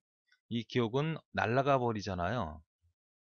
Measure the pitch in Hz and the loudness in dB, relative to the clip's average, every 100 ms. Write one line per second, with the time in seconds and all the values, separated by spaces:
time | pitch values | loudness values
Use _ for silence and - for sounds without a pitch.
0 | _ _ _ _ - 117 110 123 117 127 | _ _ _ _ -8 -6 -2 0 2 0
1 | 156 156 - 98 98 127 139 135 120 107 | -2 -4 -6 -2 2 2 2 2 2 -2
2 | 98 90 87 120 82 78 - _ _ _ | -4 -2 -2 -2 -4 -8 -18 _ _ _
3 | _ _ | _ _